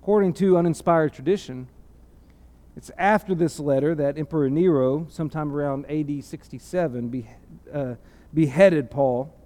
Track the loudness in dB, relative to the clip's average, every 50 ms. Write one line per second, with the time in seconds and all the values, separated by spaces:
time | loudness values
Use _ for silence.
0 | 0 2 2 2 4 2 2 2 4 4 4 4 4 2 0 -2 0 2 2 2
1 | 2 0 -2 -4 -2 -2 -2 -2 -4 -10 -12 -12 -12 -16 -18 -20 -20 -20 -20 -20
2 | -20 -20 -20 -20 -20 -20 -20 _ -20 -20 -20 -20 -20 -20 -20 -20 -20 -20 -8 -2
3 | 0 2 2 2 0 -2 0 0 0 -2 -2 -4 -2 0 0 2 2 0 0 0
4 | -2 -2 -2 -4 -6 -4 0 0 0 2 2 2 2 4 4 4 4 2 0 0
5 | -4 -8 -8 -6 -6 -6 -4 -6 -6 -4 -4 -4 -4 -4 -4 -6 -6 -6 -6 -6
6 | -4 -4 -6 -8 -8 -12 -16 -16 -16 -16 -18 -18 -16 -6 -4 -2 -2 -2 -4 -6
7 | -8 -6 -6 -8 -10 -10 -18 -20 -20 -20 -20 -20 -20 -10 -8 -6 -6 -6 -8 -12
8 | -16 -20 -20 -20 -20 -6 0 0 0 2 6 6 6 6 6 4 -2 -2 -2 0
9 | 0 0 0 -2 -4 -8 -12 -20 -20